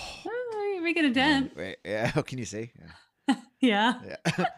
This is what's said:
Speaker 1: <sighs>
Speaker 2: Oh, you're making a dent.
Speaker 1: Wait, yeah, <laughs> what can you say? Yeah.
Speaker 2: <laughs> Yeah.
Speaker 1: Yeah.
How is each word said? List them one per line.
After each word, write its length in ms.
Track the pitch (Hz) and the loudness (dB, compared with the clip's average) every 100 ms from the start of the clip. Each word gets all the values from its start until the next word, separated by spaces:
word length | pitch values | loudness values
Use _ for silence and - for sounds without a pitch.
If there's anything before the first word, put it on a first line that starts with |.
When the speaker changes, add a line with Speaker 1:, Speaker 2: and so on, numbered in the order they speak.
| - - 370 | -12 -10 -6
Speaker 1:
<sighs> 20 | 480 480 | -6 -4
Speaker 2:
Oh, 200 | 427 403 | -4 -2
you're 100 | 381 | -2
making 220 | 339 330 294 | 0 2 2
a 60 | |
dent. 420 | 247 285 277 262 73 | 4 4 4 0 -6
Speaker 1:
Wait, 220 | 92 - 90 | -10 -8 -4
yeah, 260 | 107 120 | 0 0
<laughs> 20 | |
what 120 | 151 - | 0 -2
can 120 | 131 | -6
you 60 | 110 | -8
say? 260 | 107 117 - | -8 -10 -14
Yeah. 580 | 82 - _ _ - - - | -20 -20 _ _ 0 0 -2
Speaker 2:
<laughs> 100 | - | 2
Yeah. 380 | 254 202 233 254 | 4 4 4 2
Speaker 1:
Yeah. 420 | 101 - 165 185 - | -6 -4 -2 0 0